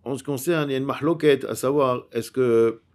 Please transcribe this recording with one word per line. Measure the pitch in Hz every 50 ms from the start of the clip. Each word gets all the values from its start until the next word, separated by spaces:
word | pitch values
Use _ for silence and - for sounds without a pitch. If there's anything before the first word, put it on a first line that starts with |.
| _
en | 120 139
ce | 123
qui | -
concerne, | 143 143 127 135 170 170 156 147 143
il |
y | 135
a | 131
une | 135
mahloket, | 139 123 - 135 160 170 156 151 151 139 131 -
à | - 117
savoir, | - - 127 143 147 135 127 123 123 - _
est-ce | - 117 113 -
que | _ 127 127 120 117 117 113 113 113 - _ _